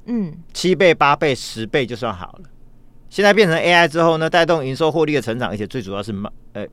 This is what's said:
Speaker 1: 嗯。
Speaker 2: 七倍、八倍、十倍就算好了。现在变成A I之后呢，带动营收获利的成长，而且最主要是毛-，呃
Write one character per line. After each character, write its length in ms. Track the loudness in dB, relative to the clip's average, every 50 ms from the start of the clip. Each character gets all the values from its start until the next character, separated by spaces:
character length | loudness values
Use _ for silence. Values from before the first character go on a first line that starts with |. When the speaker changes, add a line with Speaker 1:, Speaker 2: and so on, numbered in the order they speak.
| -10
Speaker 1:
嗯。 280 | -6 -4 -4 -4 -6 -8 -12 -18 -16 -10
Speaker 2:
七 220 | -4 -2 0 2
倍、 180 | 4 4 4 4
八 220 | 4 4 2 2
倍、 180 | 2 0 0 -2
十 300 | -2 -6 -10 -10 -10 -6
倍 200 | -4 -2 -2 -2
就 100 | -2 -6
算 180 | -6 -6 -6 -6
好 200 | -8 -10 -16 -16 -20 -20
了。 60 | -20 -20 -20 -20 -20 -20 -20 -20 -20 -20 -20 -20 -8
现 140 | -2 2 4
在 100 | 4 6
变 140 | 6 4 4
成 80 | 2
A 180 | 0 2 4 4
I 140 | 4 4 4
之 140 | 2 2
后 160 | 2 2 2 2
呢， 120 | 0 0
带 160 | 2 2 2
动 200 | 2 2 0 -2
营 100 | -4 -2
收 160 | -2 0 0
获 140 | 2 2 0
利 80 | 2 0
的 80 | 0
成 160 | -2 -2 -4 -4
长， 120 | -4 -4
而 80 | -4 -6
且 100 | -8 -8
最 140 | -8 -8
主 120 | -8 -6 -8
要 80 | -8
是 100 | -6 -6
毛-， 200 | -8 -8 -8 -10 -12 -16 -20 -16 -14
呃 120 | -12 -12 -12